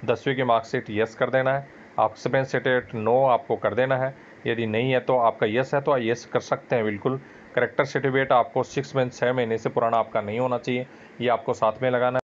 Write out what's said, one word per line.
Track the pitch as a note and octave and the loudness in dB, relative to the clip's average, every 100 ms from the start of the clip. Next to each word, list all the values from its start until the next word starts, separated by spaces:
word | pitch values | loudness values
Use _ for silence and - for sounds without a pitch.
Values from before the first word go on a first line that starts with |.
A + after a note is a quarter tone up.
| A2+ | -2
दसवीं | A#2 - C3 | -2 0 -2
की | |
marksheet | B2+ A2+ A2 C3 A#2+ | 2 2 0 -6 -4
yes | G#2 A2 | -2 -2
कर | - B2+ | 0 0
देना | C3 C3 | 2 2
है, | C#3 C#3 - - - | 0 -4 -20 -10 0
ऑक्यूपेंसी | A2 - - C3+ C3 | 0 0 -2 -2 0
certificate | C3 B2 B2+ B2 A#2+ | -2 2 0 0 -4
no | G#2+ B2 | 2 2
आपको | C3+ A#2+ - A2 | 4 2 0 -2
कर | A2 | -2
देना | G#2 C3 C3+ | 0 0 0
है। | C3 C3+ - - A#2+ | -2 -6 -20 -10 -4
यदि | A#2 A2+ | -2 0
नहीं | A2 C3 | 0 2
है | B2+ | 0
तो | A#2+ B2+ | 2 2
आपका | A#2 G#2+ A2+ | 2 2 0
यस | A2+ C3 | 0 0
है | C#3+ | 0
तो | C#3+ C#3 | 2 0
यस | A2+ A#2 - | 0 -2 -2
कर | B2 | -6
सकते | - C3+ - B2+ | -2 -6 0 0
हैं | |
बिल्कुल। | G#2+ G2+ B2+ C3 - - - | 0 -2 -2 -4 -8 -20 -6
Character | - A#2+ - | -2 -2 0
certificate | C#3 C#3 C3+ C3 C3+ | -2 0 0 0 4
आपको | B2+ A#2 C3 | 4 2 0
six | B2 - C3 C#3 | -2 -4 -4 -2
मंथ, | B2 | -2
छः | - B2 | 0 -2
महीने | B2+ A#2 A2+ | 0 0 -2
से | C3 | -2
पुराना | A2+ A#2 A2+ | 0 2 2
आपका | A2 A2+ | 0 -2
नहीं | G#2 A2 | -4 -2
होना | B2+ B2 | -2 -2
चाहिए, | B2 B2 B2+ - - - | -2 -4 -4 -14 -20 -4
ये | A#2+ | 0
आपको | A2+ - | 0 0
साथ | A#2 A2 G#2+ | 0 0 0
में | C3 | 0
लगाना | B2 B2 B2+ - | 2 0 0 -4